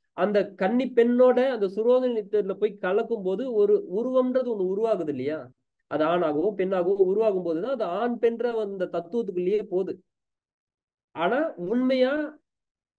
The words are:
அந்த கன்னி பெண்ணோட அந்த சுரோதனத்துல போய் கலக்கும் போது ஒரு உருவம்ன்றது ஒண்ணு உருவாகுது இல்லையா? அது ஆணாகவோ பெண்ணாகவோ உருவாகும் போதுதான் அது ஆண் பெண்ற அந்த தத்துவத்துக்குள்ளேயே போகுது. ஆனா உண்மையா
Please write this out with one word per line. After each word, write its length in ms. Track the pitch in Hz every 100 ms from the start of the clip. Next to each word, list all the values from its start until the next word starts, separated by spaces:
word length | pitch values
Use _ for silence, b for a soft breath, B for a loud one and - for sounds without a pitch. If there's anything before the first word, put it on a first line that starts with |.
| _
அந்த 400 | - 190 208 -
கன்னி 320 | - 190 247
பெண்ணோட 640 | 262 233 233 247 254 247 269
அந்த 180 | 233 196
சுரோதனத்துல 880 | 196 226 254 254 226 196 214 190
போய் 220 | 190 214 -
கலக்கும் 460 | 185 202 220 226
போது 300 | 185 196 262
ஒரு 340 | 214 202 208 156 190
உருவம்ன்றது 500 | 254 254 254 254 247
ஒண்ணு 240 | 208 185 196
உருவாகுது 320 | 226 196 156
இல்லையா? 420 | 131 135 156 123 _ _ _ -
அது 180 | 147
ஆணாகவோ 500 | 156 175 160 147 190
பெண்ணாகவோ 400 | 190 185 185 175 202
உருவாகும் 460 | 185 202 220 190
போதுதான் 300 | 170 160 240
அது 120 | 254
ஆண் 340 | 185 185 240 233
பெண்ற 420 | 233 233 240 226
அந்த 240 | 202 196
தத்துவத்துக்குள்ளேயே 800 | 170 170 170 233 190 180 180 208
போகுது. 400 | 202 180 185 - _ _ _ _ _ _ _ _ _ _ _
ஆனா 440 | 165 175 254 320
உண்மையா 840 | 175 175 247 254 262 254 302 302 - _ _ _ _ _